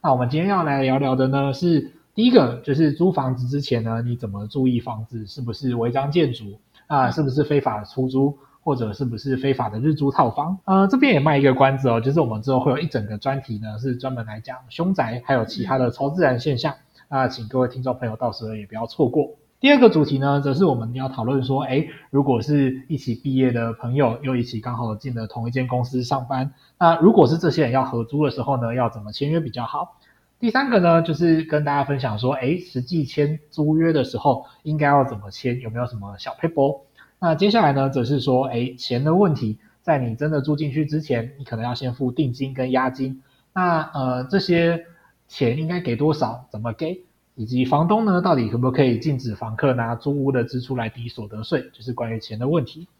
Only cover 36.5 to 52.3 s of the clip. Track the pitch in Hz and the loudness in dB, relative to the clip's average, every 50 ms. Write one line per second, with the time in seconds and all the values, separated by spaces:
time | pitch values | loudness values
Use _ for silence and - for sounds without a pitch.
36.5 | - 151 135 139 139 - - _ _ _ - _ _ _ - 170 160 156 190 208 | 2 2 2 2 2 -4 -12 _ _ _ -20 _ _ _ 0 0 2 2 2 2
37.5 | 202 233 180 147 139 139 135 135 135 135 117 113 143 135 123 143 127 127 120 113 | 4 4 4 4 4 2 0 0 0 0 0 0 0 0 2 2 2 2 2 0
38.5 | 110 117 123 131 - - - - 123 120 139 156 165 190 208 180 151 120 123 107 | -2 -2 -4 -4 -6 -10 -6 -4 -2 0 0 2 4 4 4 4 2 0 -2 -4
39.5 | 107 - _ _ _ _ _ - 156 139 127 117 110 113 147 156 156 147 131 156 | -6 -6 _ _ _ _ _ 0 0 0 0 -4 -4 -4 -2 -2 -2 -2 0 -2
40.5 | 147 143 160 143 127 156 151 143 151 156 151 - 127 117 113 127 - - 131 - | -2 -2 -2 -4 -2 -2 -2 -2 -2 -4 -2 0 -2 -2 -2 -6 -10 -16 -12 -10
41.5 | 120 110 117 120 123 - 135 127 123 - 139 123 123 - 156 127 120 - 139 131 | -8 -6 -4 -6 -6 -4 -6 -6 -4 -4 -4 -4 -2 0 -2 -2 -2 -4 -6 -8
42.5 | 131 131 127 127 127 127 127 131 131 - 131 131 131 - _ _ _ _ _ _ | -4 -6 -4 0 0 0 0 0 -2 -4 -6 -6 -6 -10 _ _ _ _ _ _
43.5 | _ 185 185 180 170 160 151 - - 147 131 131 127 127 127 - - 196 190 - | _ -2 0 2 2 0 -2 -4 -4 -4 -2 -2 -2 -2 -4 0 0 0 2 2
44.5 | 175 170 170 170 170 165 - - - _ _ _ _ _ _ _ - - 139 117 | 2 4 4 2 2 0 -4 -14 -20 _ _ _ _ _ _ _ -4 -2 0 0
45.5 | 120 151 160 160 175 180 175 - 117 110 143 156 151 151 - 113 117 123 - _ | 0 0 -2 -4 -4 -4 -2 -4 -2 0 2 0 2 0 -2 -4 -4 -10 -14 _
46.5 | - 107 110 117 113 - 160 160 185 185 - _ _ _ _ _ _ - 107 110 | -12 -8 -8 -8 -6 -6 -6 -6 -6 -8 -14 _ _ _ _ _ _ -10 -8 -4
47.5 | 127 127 127 123 - 143 165 175 214 220 226 214 185 175 180 185 165 135 117 107 | 0 0 0 2 2 2 4 4 2 2 2 2 2 2 2 2 2 2 2 0
48.5 | 110 117 123 131 127 143 139 127 117 110 - 156 143 127 - 120 104 - 110 113 | 0 0 0 0 2 4 4 4 2 0 0 -2 -2 -2 -4 -8 -8 -8 -8 -8
49.5 | 110 - - 139 127 117 117 113 117 113 - 143 143 143 131 135 135 123 117 113 | -6 0 0 0 2 0 -2 -4 -4 -4 -4 -4 -2 0 0 0 0 0 -2 -2
50.5 | - 127 123 - 135 123 113 113 - 120 117 120 - - 110 104 107 107 110 - | -6 -8 -6 -6 -6 -6 -6 -8 -8 -10 -12 -12 -12 -12 -14 -12 -12 -12 -6 -4
51.5 | 170 131 123 - _ _ 110 123 117 120 120 113 113 113 - - | -4 -4 -4 -6 _ _ -12 -10 -8 -6 -6 -6 -6 -8 -10 -10